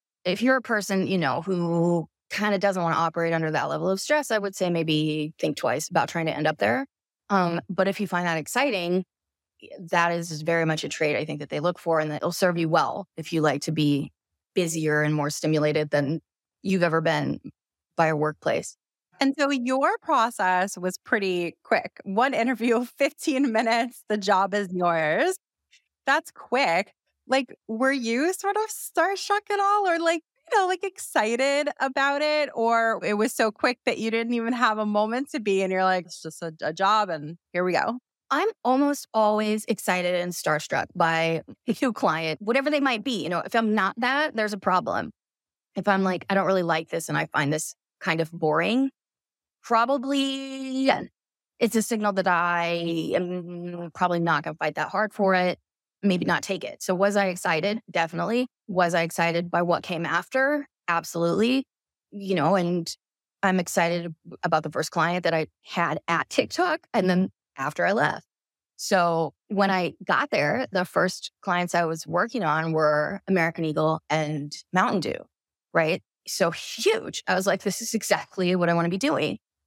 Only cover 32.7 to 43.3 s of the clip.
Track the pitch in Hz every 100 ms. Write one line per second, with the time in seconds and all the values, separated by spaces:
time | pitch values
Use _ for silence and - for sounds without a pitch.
32.7 | 226 226 208 180 208 220 - 226 - 269
33.7 | 254 - - 220 226 233 240 226 240 233
34.7 | 214 214 208 214 240 277 302 208 190 190
35.7 | 185 185 185 175 - 165 - 170 160 127
36.7 | 165 190 214 208 160 147 170 _ 180 180
37.7 | 170 - 240 - _ _ 277 403 - -
38.7 | 262 285 285 - 220 214 214 214 214 -
39.7 | 208 - 180 180 180 180 175 - 151 -
40.7 | 131 - - 165 165 165 165 - - -
41.7 | 220 269 214 196 160 160 156 208 240 277
42.7 | 294 269 233 277 220 135